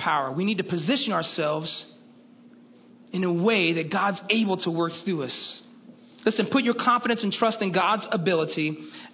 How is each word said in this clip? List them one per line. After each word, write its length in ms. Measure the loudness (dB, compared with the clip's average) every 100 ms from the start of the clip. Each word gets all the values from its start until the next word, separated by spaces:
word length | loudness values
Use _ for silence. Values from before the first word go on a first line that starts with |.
power? 320 | 0 0 0
We 120 | -2
need 140 | -2 -2
to 60 |
position 480 | -2 -2 0 0 0
ourselves 760 | -2 -2 -2 -2 -2 -4 -8 -10 -18 -20 -20 -20 -20 -20 -20 -20 -20 -20 -20 -8
in 100 | -2
a 100 | 0
way 420 | 2 4 4 4
that 180 | 2 0
God's 280 | 0 0 0 0
able 260 | 2 2 0
to 80 | 0
work 220 | 0 -2 -2
through 180 | -4 -2
us. 400 | -2 -4 -6 -10 -18 -20 -20 -20 -20 -4
Listen, 240 | 0 0 2
put 140 | 2
your 100 | 2
confidence 480 | 2 2 2 2 -2
and 100 | -2
trust 280 | 2 2 2
in 120 | 0
God's 320 | 2 2 2 0
ability, 680 | -2 2 2 2 0 -2 -4 -10 -18 -8